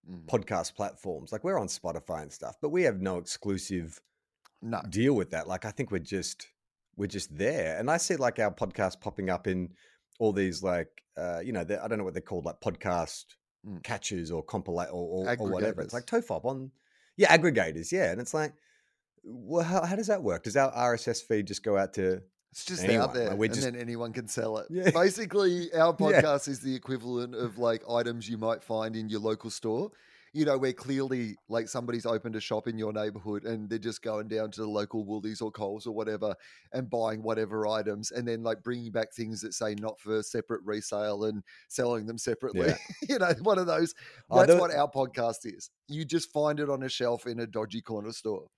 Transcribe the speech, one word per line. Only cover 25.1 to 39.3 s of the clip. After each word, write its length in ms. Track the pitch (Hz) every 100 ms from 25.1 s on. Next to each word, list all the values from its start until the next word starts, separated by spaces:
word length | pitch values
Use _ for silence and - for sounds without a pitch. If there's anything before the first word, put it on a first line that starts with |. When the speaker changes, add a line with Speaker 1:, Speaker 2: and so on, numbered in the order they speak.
| 196 208 202 190 175 170
Speaker 1:
our 240 | 165 165 160
Speaker 2:
<laughs> 20 |
Yeah. 220 | 202 180
Speaker 1:
podcast 260 | 156 143 143
is 140 | 131
the 140 | 131
equivalent 600 | 131 - 131 117 123 123
of, 220 | 120 120 104
like, 260 | 120 113 -
items 400 | 120 120 117 107
you 80 | 113
might 260 | 110 113
find 320 | - 110 110
in 140 | 113 110
your 120 | 107
local 280 | 110 107 113
store. 440 | - 113 113 208 - _ - _ 151
You 80 |
know, 140 | 147 135
where 140 | 131
clearly, 640 | 127 127 135 135 127 117 101 _
like, 200 | 113 110
somebody's 360 | 127 120 120
opened 300 | 117 110 120
a 60 | 110
shop 260 | - 107 120
in 100 | 110
your 160 | 107
neighborhood 520 | 107 107 101 98 104
and 260 | 113 113 104
they're 80 | 113
just 240 | 107 107
going 240 | 113 107 107
down 240 | 110 107
to 120 | 104
the 60 | 110
local 360 | 104 104 113
Woolies 360 | 98 107 104 107
or 120 | 110
Coles 340 | 107 101 107 120
or 60 |
whatever 420 | 107 110 107 107 92 - - _
and 180 | 127 123
buying 320 | 117 110 110
whatever 460 | 110 110 107 110 104
items 420 | 110 104 104 107
and 160 | 123 120
then, 160 | 113
like, 220 | 113 110
bringing 260 | - 123 117
back 220 | 113 110
things 280 | - 110